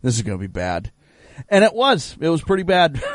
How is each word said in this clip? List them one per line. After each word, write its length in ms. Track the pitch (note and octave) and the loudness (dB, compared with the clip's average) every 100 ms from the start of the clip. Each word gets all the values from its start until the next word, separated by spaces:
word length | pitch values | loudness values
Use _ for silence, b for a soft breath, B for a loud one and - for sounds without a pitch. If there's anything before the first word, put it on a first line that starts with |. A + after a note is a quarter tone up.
This 120 | B2+ A#2 | -2 -2
is 60 | |
gonna 160 | G2+ F#2+ | -4 -6
be 80 | G2 | -6
bad." 460 | F2+ F2+ F2 G2+ - b b b b - | -6 -4 -4 -6 -14 b b b b 0
And 160 | G3+ | 4
it 100 | G#3+ | 4
was. 420 | A3+ C4+ G3+ - - | 4 2 2 -2 -4
It 80 | D#3+ | 0
was 140 | E3 | 0
pretty 200 | - F#3+ | 0 -2
bad. 400 | F#3 F3+ E3+ C#3 C#5+ | 2 2 2 0 -8